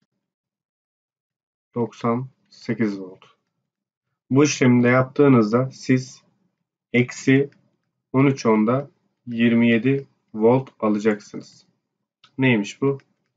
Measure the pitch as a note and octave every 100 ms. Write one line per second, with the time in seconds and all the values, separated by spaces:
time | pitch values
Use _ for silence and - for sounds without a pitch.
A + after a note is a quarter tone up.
0 | _ _ _ _ _ _ _ _ _ _
1 | _ _ _ _ _ _ _ A#2+ A2+ -
2 | A#2 A#2+ C3 _ _ - - A2 G#2+ G2
3 | F#2 F#2+ _ _ _ _ _ _ _ _
4 | _ _ - C3 D3 - B2+ B2 A#2+ B2+
5 | C3 - C#3+ B2 G#2 B2 C3 - - B2+
6 | - - _ _ _ _ _ _ - B2
7 | B2 - - C3+ C#3 _ _ _ _ _
8 | _ B2+ C#3 C3+ A#2 G#2+ A2 C3 C#3 _
9 | _ _ B2 A#2 A#2 A#2 A#2 A2+ B2+ C#3
10 | C#3 _ _ G#2+ A2+ C3 C3 - G#2+ G#2
11 | G#2+ G#2 - - - _ _ _ _ _
12 | _ _ _ - C3 A2 G2+ - C#3 C3+
13 | _ _ _